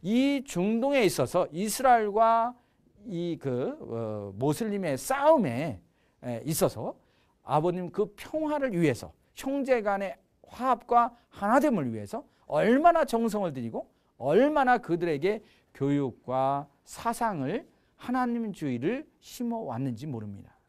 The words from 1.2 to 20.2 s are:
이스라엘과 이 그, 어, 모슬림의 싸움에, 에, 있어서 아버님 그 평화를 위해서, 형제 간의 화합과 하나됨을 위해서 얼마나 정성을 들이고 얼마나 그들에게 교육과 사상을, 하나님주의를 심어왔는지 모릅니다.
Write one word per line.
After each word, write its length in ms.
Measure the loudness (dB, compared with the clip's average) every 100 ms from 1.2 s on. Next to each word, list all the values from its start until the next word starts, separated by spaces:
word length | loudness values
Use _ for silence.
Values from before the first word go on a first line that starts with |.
| 0 0 0
이스라엘과 1000 | -2 -4 0 4 4 4 2 4 4 0 -6 _ _ _ _ -10
이 320 | -6 -4 -4
그, 380 | -4 -2 -4 -6
어, 540 | -8 -6 -6 -6 -8 -2
모슬림의 640 | -2 0 -2 -4 -4 -4
싸움에, 840 | -4 0 4 4 4 -2 -6 -8 _ _ _ _
에, 180 | -8 -8 -4
있어서 540 | 0 0 -2 -10 -12 _ _ _ _
아버님 460 | -2 0 0 -2 -6
그 240 | -4 -4 -4
평화를 640 | -8 -4 -2 -2 -2 2
위해서, 320 | 2 2 -6 -18 _
형제 480 | -10 -4 -4 0 0
간의 340 | 2 -2 -4 -10 _ _ -20
화합과 680 | -6 0 0 4 2 2 -2 _
하나됨을 640 | -6 2 4 4 2 0
위해서 300 | -4 -8 -10 -12 _ _
얼마나 600 | 0 4 6 6 6 2
정성을 460 | 0 0 -2 -4
들이고 360 | -4 -6 -8 -10 _ _ _
얼마나 600 | 2 6 6 4 4 2
그들에게 640 | 2 -2 0 0 0 -2 -8 _ _
교육과 920 | -4 0 0 -2 -6 -4 0 0 0 -6 _
사상을, 840 | _ -8 -6 -2 -2 -2 -4 -4 -8 _ _ _
하나님주의를 1120 | -6 -2 -2 -2 -6 -6 -4 -2 -2 -4 -8 _
심어왔는지 880 | -20 -8 -6 -6 -6 -6 -4 -6 -8
모릅니다. 500 | -8